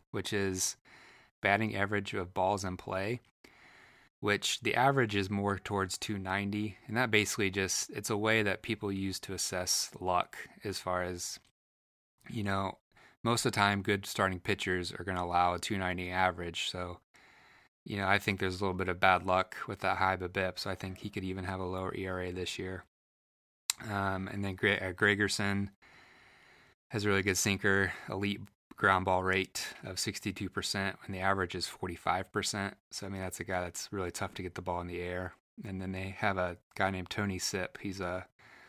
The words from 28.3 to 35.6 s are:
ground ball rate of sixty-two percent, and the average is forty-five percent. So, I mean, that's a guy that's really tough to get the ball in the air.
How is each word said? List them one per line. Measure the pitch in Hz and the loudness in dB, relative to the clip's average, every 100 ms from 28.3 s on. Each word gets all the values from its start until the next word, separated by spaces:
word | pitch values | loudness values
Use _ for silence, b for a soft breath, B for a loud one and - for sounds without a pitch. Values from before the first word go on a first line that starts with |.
| 101 101 _ _ - | -4 -8 _ _ 0
ground | 101 92 95 | 4 4 4
ball | 92 | 2
rate | 92 95 95 - - - | 2 2 0 -4 -8 -10
of | - 90 | -10 -6
sixty-two | - - 104 92 98 | -4 -4 -6 -4 -6
percent, | - - 101 98 - - | -4 -4 -2 -2 -4 -8
and | |
the | 95 | 0
average | 95 98 90 | 2 2 0
is | 90 - | -2 -6
forty-five | - 90 85 90 90 95 | -6 -8 -4 0 0 0
percent. | 107 - 104 98 - - | -4 -2 -2 -4 -6 -14
So, | - 98 | -10 -8
I | |
mean, | 98 | -6
that's | 92 - | -6 -6
a | |
guy | 87 92 | -2 -2
that's | 87 - - | -2 -6 -6
really | 101 87 | -4 -4
tough | - 98 | -4 -6
to | - | -6
get | 90 | -8
the | - | -6
ball | 90 87 | -4 -4
in | 87 | -4
the | 87 | -6
air. | 87 90 90 - _ - | -4 -4 -6 -10 _ -14